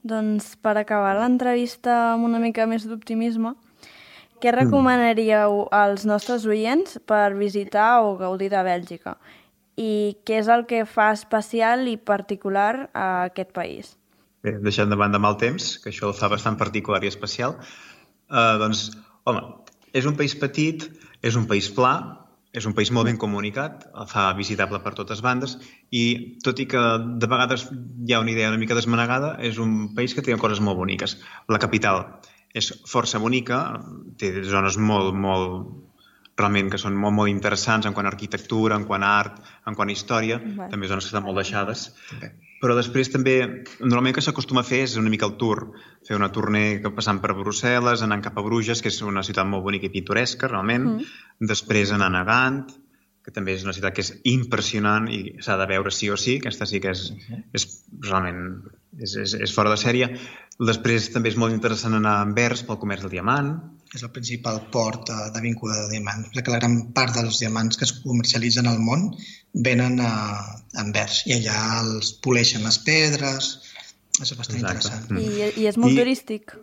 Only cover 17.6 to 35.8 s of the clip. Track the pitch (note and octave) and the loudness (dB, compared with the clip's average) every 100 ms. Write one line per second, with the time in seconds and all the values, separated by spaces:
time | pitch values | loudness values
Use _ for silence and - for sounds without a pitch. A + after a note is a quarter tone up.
17.6 | - - - - _ _ _ C#3+ A2+ A2 | -14 -20 -20 -20 _ _ _ 2 4 4
18.6 | G#2+ G#2+ - - - _ - A2 - - | 2 0 -4 -10 -20 _ -2 -2 -4 -16
19.6 | - _ _ - C3+ D3 D3 - C#3 D3 | -20 _ _ -2 0 0 -2 -2 -4 0
20.6 | D#3 D#3+ - - - - A#2 A#2 G#2+ G2+ | 0 -2 -10 -16 -20 -6 0 0 2 0
21.6 | - - B2+ D#3 - - - _ _ - | 0 2 4 4 -2 -16 -20 _ _ -6
22.6 | A2 G#2+ G#2 A#2+ A2+ A2+ A2+ G2+ G#2 G#2+ | -4 0 2 2 2 0 -2 -2 -4 -6
23.6 | D3+ - - - G#2+ G#2+ G2 F#2+ G2 G#2 | -8 -10 -20 -16 -6 0 0 0 -4 -2
24.6 | G2 G2+ G2+ G2 G2 G#2+ A#2+ B2+ B2+ - | -2 -2 -6 -8 -8 -4 -2 0 -2 -8
25.6 | - - _ A#2+ A#2 A#2+ A#2+ - - B2 | -18 -20 _ 0 0 0 -4 -4 -2 -2
26.6 | B2+ C3 A#2 A2+ A#2 A#2+ A2+ B2 B2 B2 | -2 2 2 2 -2 -2 0 2 2 0
27.6 | - C3 A#2+ A#2+ A#2+ A#2 A2+ A2+ A2 A2 | -4 -12 -12 -10 0 2 2 0 0 0
28.6 | A2 A#2 A#2 A#2 A#2 B2+ D3 D#3+ A#2+ G#2+ | 0 0 2 2 2 0 -2 -4 -6 -2
29.6 | A2+ A2 G#2+ G#2+ B2+ - - A2+ A2+ G#2 | 0 0 -2 -4 -4 -2 -2 0 0 2
30.6 | G#2 F#2 F#2 G2 - - - - - A2+ | 0 0 -2 -2 -4 -6 -14 -20 -2 0
31.6 | A2+ A2 A2 F#2+ F2 - - _ _ A#2 | 2 2 2 0 -2 -14 -20 _ _ -6
32.6 | - - - B2+ A2+ A2 A2+ B2+ A#2 B2 | -6 -6 -4 -2 0 0 0 0 0 -2
33.6 | D#3 A2+ G#2+ - - - G2+ F#2 F#2+ G2 | -2 -8 -12 -16 -18 -6 -4 -4 0 2
34.6 | G2 G2+ G#2+ G#2+ F#2+ G2 G2 F#2+ F#2 F#2 | 2 2 2 4 2 0 0 0 0 -4
35.6 | F2+ - | -10 -14